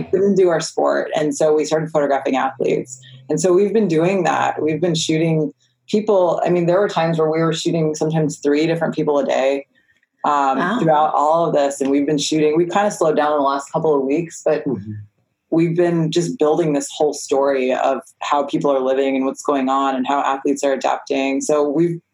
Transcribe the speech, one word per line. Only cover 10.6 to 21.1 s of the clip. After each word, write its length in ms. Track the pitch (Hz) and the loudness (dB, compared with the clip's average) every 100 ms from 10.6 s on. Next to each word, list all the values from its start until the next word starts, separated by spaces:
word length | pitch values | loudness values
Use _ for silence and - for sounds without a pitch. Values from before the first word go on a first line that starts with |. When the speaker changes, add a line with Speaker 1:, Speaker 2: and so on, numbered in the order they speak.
| 175 240 | -2 0
Speaker 1:
throughout 340 | 160 151 151 | 2 2 2
all 320 | - 147 165 165 | 2 2 2 2
of 80 | |
this. 260 | 151 139 139 | 0 0 -2
And 100 | 135 | -2
we've 160 | 143 143 | 0 0
been 120 | 151 | -2
shooting, 380 | - 156 151 156 | -2 0 2 2
we've 100 | 175 | 0
kind 180 | 202 208 | 0 -2
of 60 | |
slowed 240 | 202 165 147 | 0 0 2
down 160 | 147 | 0
in 60 | 151 | 2
the 60 | |
last 280 | 139 143 - | 0 -2 -4
couple 220 | 160 156 | -2 0
of 80 | 143 | 0
weeks, 400 | 135 147 165 - | 0 -2 -4 -4
but 200 | - 147 143 | -2 -2 -2
Speaker 3:
Mm-hmm. 260 | 113 107 104 - _ _ _ _ | -6 -8 -14 -16 _ _ _ _
Speaker 1:
we've 240 | 160 170 | 0 2
been 360 | 165 175 170 160 | 2 2 2 0
just 260 | 170 165 - | 0 -2 0
building 360 | 151 151 160 | 2 2 0
this 160 | 143 139 | -2 -4
whole 200 | - 147 | -2 -2
story 580 | 143 - 139 139 135 127 | -2 -2 0 2 0 0
of 300 | 127 135 131 - _ | 0 0 -2 -6 _
how 220 | - 143 | -2 -2
people 260 | 143 156 147 | 0 -2 0
are 100 | 135 | 0
living 360 | 131 135 139 135 | 0 0 0 0
and 80 | |
what's 180 | 135 135 | -2 -2
going 280 | - 143 131 | -2 -2 0
on 260 | 135 139 131 | 0 0 -2
and 100 | 127 | -2
how 140 | 143 | 0
athletes 420 | 139 139 143 139 | 0 -2 -2 0
are 100 | 143 | 0
adapting. 640 | 135 135 131 - | 0 -2 -4 -4